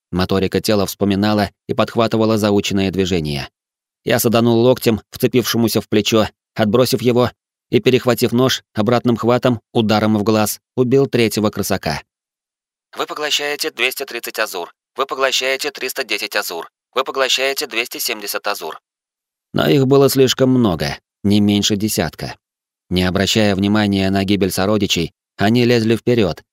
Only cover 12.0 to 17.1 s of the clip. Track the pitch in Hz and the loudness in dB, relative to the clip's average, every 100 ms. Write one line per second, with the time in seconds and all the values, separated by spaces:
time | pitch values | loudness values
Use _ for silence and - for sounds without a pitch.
12 | - _ _ _ _ _ _ _ _ - | -10 _ _ _ _ _ _ _ _ -10
13 | 147 160 151 143 147 147 156 123 123 - | -8 -6 -4 -2 -4 -4 -6 -2 -2 -2
14 | 139 117 120 - 107 95 85 - _ - | -8 -10 -8 -6 -4 -6 -10 -14 _ -6
15 | 135 135 131 123 131 131 147 - 131 - | -6 -2 0 0 -2 -4 -6 -8 -8 -6
16 | 113 104 104 104 101 85 82 _ _ 123 | -6 -6 -4 -6 -6 -8 -12 _ _ -6
17 | 131 | -4